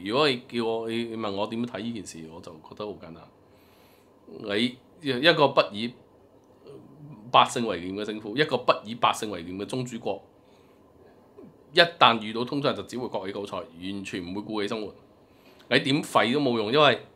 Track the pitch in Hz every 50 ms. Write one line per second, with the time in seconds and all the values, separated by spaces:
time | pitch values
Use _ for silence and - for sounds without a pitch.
0 | 92 101 117 139 156 143 127 120 - - 120 120 113 113 113 113 113 113 113 117
1 | 117 113 113 113 113 104 98 98 110 113 113 117 120 117 - 98 113 117 117 101
2 | 87 - - 80 80 80 80 90 90 90 80 80 - - - - 104 104 92 -
3 | 87 82 85 80 78 - - _ _ _ _ _ _ _ _ _ - _ _ _
4 | _ _ _ _ _ - - - - 101 101 110 123 123 123 - - _ - -
5 | 151 135 123 123 151 170 165 151 143 127 - 151 - - 104 104 113 123 - -
6 | - _ _ _ - _ - - _ - - _ - - - - - - - -
7 | - - 113 104 107 123 123 131 127 - - 127 117 107 92 85 87 92 95 104
8 | 107 107 107 107 110 104 113 143 151 147 131 120 - 135 - - - 104 117 -
9 | - 110 - - 117 107 95 87 82 87 92 98 101 98 131 127 123 123 113 117
10 | - 107 95 - - - _ _ _ - - - - - - - - - - -
11 | - - - - - _ _ - - - - - - - 143 175 170 170 - -
12 | - 117 113 110 107 107 110 113 123 123 147 143 143 127 104 101 92 - - 123
13 | 123 101 - 101 95 98 101 101 101 - 98 90 85 82 80 85 90 98 101 98
14 | 92 - - 95 85 87 95 104 104 110 107 107 101 104 117 110 104 90 - -
15 | - - _ _ _ _ _ _ _ - - - - - 117 143 - 131 139 147
16 | - - - 117 104 117 131 147 143 123 120 113 104 107 131 156 147 131 110 -
17 | - - -